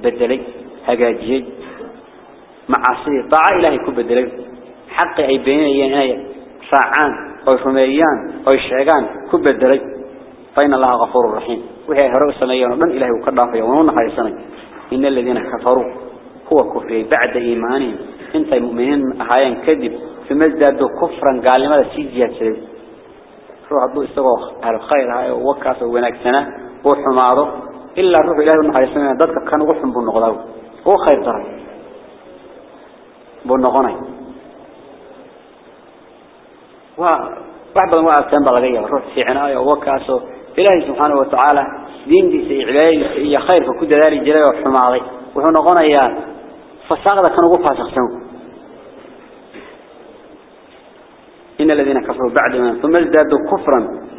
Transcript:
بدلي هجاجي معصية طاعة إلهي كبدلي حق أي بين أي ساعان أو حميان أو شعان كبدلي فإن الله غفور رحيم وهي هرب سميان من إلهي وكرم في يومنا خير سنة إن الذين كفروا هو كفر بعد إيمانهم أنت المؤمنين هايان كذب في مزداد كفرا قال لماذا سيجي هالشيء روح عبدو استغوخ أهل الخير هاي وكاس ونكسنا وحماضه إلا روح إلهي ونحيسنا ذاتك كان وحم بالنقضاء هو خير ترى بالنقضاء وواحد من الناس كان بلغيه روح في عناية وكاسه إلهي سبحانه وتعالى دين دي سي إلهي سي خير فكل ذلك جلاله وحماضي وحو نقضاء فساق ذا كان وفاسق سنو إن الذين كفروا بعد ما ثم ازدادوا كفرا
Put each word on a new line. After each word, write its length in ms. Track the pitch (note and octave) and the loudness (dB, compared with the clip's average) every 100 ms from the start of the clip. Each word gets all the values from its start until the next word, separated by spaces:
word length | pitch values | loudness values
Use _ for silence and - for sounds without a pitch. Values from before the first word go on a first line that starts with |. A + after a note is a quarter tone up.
بدلي 380 | A#2+ A#2 A#2+ B2+ - - - - - | -4 -2 -2 -2 -8 -16 -18 -10 -4
هجاجي 600 | A#2+ A#2+ A2 A2 C3 B2 - - - - - - - - - - - - | 0 0 -2 -4 -4 -4 -14 -18 -18 -18 -20 -20 -20 -20 -20 -20 -14 -4
معصية 600 | B2+ B2+ B2+ D3+ C#3 A#2+ | 0 0 -2 -2 -4 2
طاعة 280 | D#3 E3 - | 4 4 4
إلهي 180 | D#3+ C#3 | 2 0
كبدلي 540 | - B2 A2+ A#2+ B2 - - - - - - | -4 -4 -2 -2 -2 -8 -16 -20 -20 -20 -8
حق 300 | - E3+ - | -4 -2 -2
أي 180 | C3+ C3+ | -2 0
بين 560 | B2+ C#3+ D3+ C#3 C3+ | 0 0 2 0 0
أي 340 | C#3 C3 G2+ - - - - - | 0 0 -4 -10 -18 -20 -20 0
ساعان 400 | C#3 A2 C#3 D3 A2+ - - - | 2 2 2 0 -2 -12 -4 0
أو 100 | B2+ | 0
حميان 600 | C3+ C3 C3 C#3 D#3+ B2 - - - | 2 2 2 2 2 0 -6 -4 0
أو 100 | C3+ - | 0 0
شعان 380 | B2+ C#3 D3+ A2+ - - | 0 2 2 0 -8 -2
كبدلي 500 | F3 C#3+ - C4 C#4 - - - - - - - - | 0 2 2 2 2 -2 -14 -16 -20 -20 -20 -6 0
فإن 180 | D3 | 2
الله 140 | C3 C3 A#2+ | 2 2 2
غفور 300 | A#2 B2+ A#2 G#2+ | 0 2 0 -2
رحيم 260 | B2 A#2 - - - | -6 -8 -10 -12 -2
وهي 100 | C#3 | 0
هرب 340 | C3+ B2+ C#3+ C3+ | 2 2 0 0
سميان 300 | B2+ B2+ B2 A#2+ | -2 0 0 0
من 120 | E3+ | -2
إلهي 200 | C3+ B2+ | 0 -2
وكرم 400 | A2+ - B2+ B2 | -2 -2 0 0
في 60 | A#2 | 0
يومنا 360 | A2+ C#3+ D#3 - | 0 2 2 2
خير 160 | A2+ - | -2 -2
سنة 240 | A2 F#2+ - - - - - | -6 -8 -16 -20 -20 -20 -8
إن 120 | B2+ C#3 | -2 0
الذين 340 | C3 B2 B2 | 0 -2 -4
كفروا 460 | - A#2 B2 B2+ A#2+ - - - - - - | -4 -4 0 0 0 -10 -18 -20 -20 -16 -2
هو 100 | D3+ - | 0 0
كفر 320 | A#2+ - A2+ G#2+ A#2+ | -4 -6 -6 -2 0
بعد 200 | A#2+ B2 | 0 -2
إيمانهم 580 | A#2+ A#2 A2+ C3+ B2+ G#2 - - - D#3 | -2 -4 -2 -4 -4 -8 -14 -18 -8 -4
أنت 180 | - | -2
المؤمنين 680 | B2+ A#2+ A#2 B2+ C#3+ C3 - | -2 -2 -2 -2 0 -2 -4
هايان 340 | A#2 B2 C3+ A2+ | 0 2 2 0
كذب 440 | D#3+ D3+ B2 - - - - | 0 0 -2 -8 -14 -14 -4
في 60 | |
مزداد 500 | C#3+ D#3+ C#3+ C#3+ C#3 C3+ - | 2 2 4 2 2 -2 -2
كفرا 400 | - - C#3 B2+ A#2+ | -6 -2 0 2 4
قال 120 | B2+ | 4
لماذا 240 | C#3 D3 B2 - | 4 2 2 -4
سيجي 280 | C3+ B2 | -6 -2
هالشيء 340 | A#2 - A2+ A2 - - - - - - - - - - - | -2 -2 -4 -4 -10 -20 -20 -20 -20 -20 -20 -20 -20 -20 -6
روح 120 | C#3+ B2+ | -2 -2
عبدو 140 | C#3+ | -2
استغوخ 480 | C3 - C3 A#2 - - | -6 -2 0 0 -4 -8
أهل 120 | A#2 A2+ | -6 -4
الخير 380 | - C#3+ B2 A#2+ | 0 0 0 -4
هاي 120 | B2+ | -4
وكاس 520 | A#2+ C3 C#3 C3 B2+ | -2 -2 -2 -4 -4
ونكسنا 760 | A#2+ A#2+ B2 A#2+ B2 C3+ C#3+ - - - C#3 | -2 -2 -2 -2 0 0 -2 -8 -18 -2 0
وحماضه 640 | C#3+ C3+ B2+ B2+ B2+ - - - - - F3 | 2 2 2 4 2 0 -6 -14 -18 -10 -2
إلا 200 | F#3 E3 | 2 2
روح 200 | D3+ D3+ | 2 2
إلهي 220 | D#3 D#3 | 4 4
ونحيسنا 540 | D3+ C3 C3 D3+ C#3+ | 2 2 0 0 -2
ذاتك 380 | B2+ E3 D#3+ - | 2 0 0 -2
كان 100 | D3+ | 0
وحم 300 | D#3 D#3 C3+ | 0 -2 -4
بالنقضاء 380 | A#2+ A2+ A2 A2+ G#2 - - - - - | -4 -2 0 0 -2 -8 -18 -20 -4 0
هو 60 | G3 E3 | 2 4
خير 200 | C#3 - | 2 0
ترى 200 | A2 - - - - - - - - - - - - - - - - - - - - B2+ | -6 -8 -16 -18 -20 -20 -20 -20 -20 -20 -20 -20 -20 -20 -20 -20 -20 -20 -20 -20 -10 -2
بالنقضاء 500 | C3 B2+ C3 B2+ - - - - - - - - - - - - - - - - - - - - - - - - _ _ - - - - - | 0 2 0 0 -4 -14 -16 -18 -20 -20 -20 -20 -20 -20 -20 -20 -20 -20 -20 -20 -20 -20 -20 -20 -20 -20 -20 -20 _ _ -20 -20 -20 -18 -2
وواحد 960 | F3 D#3 - - - - - G3 F#3 | 0 0 -2 -12 -16 -20 -4 0 2
من 60 | E3 | 4
الناس 320 | D#3+ D3 C3+ | 4 4 4
كان 120 | D3+ | 2
بلغيه 360 | C#3 B2 B2+ A#2+ | 2 2 2 -2
روح 240 | G#2 C#3 - - | -2 -6 -4 -4
في 80 | |
عناية 340 | B2 C3+ C#3+ C3 | -2 -2 -2 -2
وكاسه 640 | C3 D3 D3 C3+ - C3 - - - - | 0 0 -2 -4 -2 -4 -6 -16 -8 0
إلهي 300 | G3 F3 C#3 | 4 4 0
سبحانه 280 | - D3 C#3+ | 0 0 2
وتعالى 440 | C3 C3 C#3 C#3+ C#3 - - - C3+ | 0 2 4 2 0 -8 -16 -12 2
دين 220 | F3 F#3 | 4 4
دي 180 | - D#3 | 0 -2
سي 160 | C#3 | -4
إلهي 520 | A#2 C#3 D#3+ D#3 C#3 - | 0 4 4 2 -2 -4
سي 220 | D3 C#3+ | 0 0
خير 260 | - F3+ | 4 2
فكل 240 | - - D#3 | 2 -2 2
ذلك 340 | D3 D#3 D3 | 4 4 4
جلاله 280 | C3+ D#3 D3 | 2 4 4
وحماضي 520 | - C#3 C3 B2 B2+ - - - C#3 | 2 0 2 2 0 -4 -14 -10 -2
وحو 160 | D#3 | 2
نقضاء 720 | D#3+ D#3 F3+ D#3 C#3+ B2 G#2 - - - - - - - | 4 4 4 4 4 2 -2 -10 -16 -20 -20 -20 -14 -6
فساق 340 | D#3+ G3 G3+ | -2 0 2
ذا 60 | F3 | 2
كان 160 | - E3+ | 4 4
وفاسق 500 | D#3+ D3+ C3+ A#2 C3 | 4 2 -2 -4 -4
سنو 280 | A#2+ - - - - - - - - - - - - - - - - - - - - - - - - - - - - - - - - - - - | -4 -6 -16 -20 -20 -20 -20 -20 -20 -20 -20 -20 -20 -20 -20 -20 -20 -20 -20 -20 -20 -20 -20 -20 -20 -20 -20 -20 -20 -20 -20 -20 -20 -20 -14 -2
إن 100 | D#3 | 2
الذين 280 | D3 C#3 C3 | 2 2 0
كفروا 300 | - B2 B2+ A#2 | -4 -4 0 2
بعد 140 | A#2+ B2+ | 2 0
ما 220 | B2 A2+ | -2 -2
ثم 140 | D3 E3+ | 0 2
ازدادوا 440 | D#3 D#3 D3 C#3+ - | 4 4 4 0 0
كفرا 280 | - - B2+ G#2 - - | -6 0 0 0 -8 -16